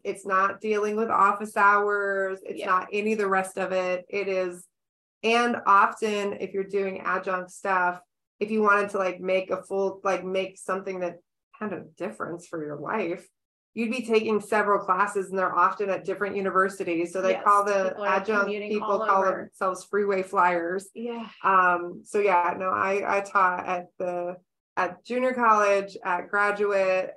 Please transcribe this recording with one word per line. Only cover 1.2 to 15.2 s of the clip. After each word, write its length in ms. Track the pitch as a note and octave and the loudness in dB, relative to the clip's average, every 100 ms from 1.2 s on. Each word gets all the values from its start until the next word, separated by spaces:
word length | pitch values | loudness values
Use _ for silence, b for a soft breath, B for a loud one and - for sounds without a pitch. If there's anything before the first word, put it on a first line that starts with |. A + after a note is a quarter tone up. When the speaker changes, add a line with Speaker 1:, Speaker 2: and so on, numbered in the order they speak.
| G3+ G#3+ G#3+ G#3+ | 2 2 -4 2
Speaker 1:
hours. 840 | G3+ G3+ G#3 G3+ G3+ G3 F#3+ G3 | 4 4 2 0 0 -2 -2 -6
It's 160 | - - | -10 -8
Speaker 2:
Yeah. 60 | G3 | 0
Speaker 1:
not 220 | F#3 - | 0 0
any 200 | G#3 G#3+ | -2 0
of 40 | G#3 | 0
the 100 | G3 | 2
rest 280 | F#3+ F#3 G3 | 0 -2 -4
of 160 | F#3 | -2
it. 320 | F#3 F#3 F3+ - | -2 -2 -4 -4
It 180 | G3+ G3 | -6 -2
is, 400 | F#3 F#3 F3 - _ _ _ _ _ | -2 -2 -6 -18 _ _ _ _ _
and 340 | A3 A#3 A#3+ A#3 | 0 2 2 0
often 680 | G3 G3 G#3 - G#3+ G#3 G3+ | 4 6 4 0 -2 -2 -4
if 180 | - F#3+ | -6 -6
you're 120 | G3 | -6
doing 360 | F#3+ G3+ G3 F#3+ | -4 -2 -4 -4
adjunct 500 | F3+ F#3 F#3+ F#3 F3+ | -4 -4 -2 -6 -6
stuff, 480 | - G3+ F#3 F3+ F3 - _ _ _ | -8 -2 2 0 -2 -12 _ _ _
if 100 | G#3+ | -2
you 100 | A3 | 2
wanted 300 | G#3 G3+ G3+ | 4 4 2
to, 80 | G3+ | -2
like, 220 | F#3 F3+ | -2 -2
make 300 | F#3 F#3+ F#3 | -2 0 0
a 120 | F#3 | -4
full, 400 | - G3 G3 F#3+ | -2 -2 -2 -2
like, 180 | G3 F3+ | -2 -2
make 360 | F#3 F#3+ F#3+ - | -2 -4 -4 -8
something 420 | - F#3+ F#3+ F#3 | -6 -6 -4 -6
that 200 | F3 F3+ _ _ _ _ | -6 -8 _ _ _ _
had 140 | G#3+ | -10
a 80 | E3 D#3 - | -10 -12 -10
difference 500 | F#3 - - E3+ - | -10 -8 -10 -10 -10
for 160 | E3 | -10
your 140 | D3 D3 | -8 -8
life, 500 | - A3 E3+ F3+ - _ _ _ _ | -4 -4 -4 -6 -12 _ _ _ _
you'd 160 | G#3+ A3+ | -4 -4
be 140 | B3+ A3 | -4 2
taking 340 | A3 A3 G#3 | 2 4 -2
several 380 | - G#3+ G3+ G3+ | 0 0 2 0
classes, 460 | - F#3 G#3 G3+ | 2 0 0 -2